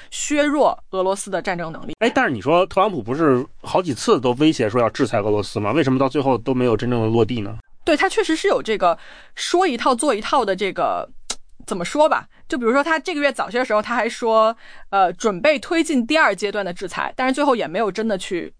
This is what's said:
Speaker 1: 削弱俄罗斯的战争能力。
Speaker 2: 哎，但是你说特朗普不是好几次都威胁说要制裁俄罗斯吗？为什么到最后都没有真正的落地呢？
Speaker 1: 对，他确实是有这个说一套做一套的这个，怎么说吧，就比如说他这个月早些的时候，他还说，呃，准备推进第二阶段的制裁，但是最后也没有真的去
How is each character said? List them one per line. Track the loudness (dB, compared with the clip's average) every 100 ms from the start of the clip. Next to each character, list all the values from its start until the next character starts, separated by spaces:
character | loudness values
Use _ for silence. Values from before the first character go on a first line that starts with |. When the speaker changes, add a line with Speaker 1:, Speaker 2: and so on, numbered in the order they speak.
| -14
Speaker 1:
削 | -8 -2 0
弱 | 2 4 2 0 -6
俄 | -2
罗 | -2 -2
斯 | -4
的 | -6
战 | -4 -6
争 | -8
能 | -10 -12
力。 | -2
Speaker 2:
哎， | 0
但 | 2 0
是 |
你 | 0
说 | 2 2 4
特 | 2
朗 | 2
普 | 0
不 | -4 2
是 | 4 4 0 -10
好 | -2 -2
几 | 0
次 | -2 2 2
都 | 2
威 | 4 4
胁 | 4 2
说 | 2
要 | 2
制 | 2 0
裁 | 0
俄 | 2
罗 | 0
斯 | -2 -4
吗？ | 0
为 | 0
什 | 2
么 | 2
到 | 0
最 | 0
后 | 0 0
都 | 0
没 | 0 2
有 | 0
真 | 0
正 | 0
的 | 2
落 | 2
地 | 2 0
呢？ | -8 -12 -16 -6 0
Speaker 1:
对， | 2
他 | 2
确 | 0
实 | 0 0
是 | 0
有 | 0
这 | -2 0
个 | 0 0 -8 -20 -18
说 | -10 0 2 2
一 | 0
套 | 0 0
做 | 0
一 | -2
套 | 0 0 0
的 | -2
这 | -2
个， | -2 -2 -2 -6 -12 -12 -12 -14 -14 -8
怎 | -6
么 |
说 | -2 2 2
吧， | 2 -4 -18 -8
就 | -2
比 |
如 | 0
说 | 2
他 | 2 -2
这 | -2 -2
个 |
月 | -2
早 | -2 -4
些 | -4
的 | 0
时 |
候， | 0
他 | 0 -2
还 | -2
说， | -2 2 4 4 0 -10 -20 -2
呃， | 2 2
准 | 2 -2 2
备 | 2 0
推 | 0 0
进 | 0 0 0
第 | 2
二 | 2 0
阶 | -4
段 | -4
的 | -6
制 | -6 -8
裁， | -6 -6 -2
但 | -2
是 |
最 | 0
后 | 2 0
也 | 0
没 | -2
有 | -2
真 | -2 -2
的 | -4
去 | -4 -8 -8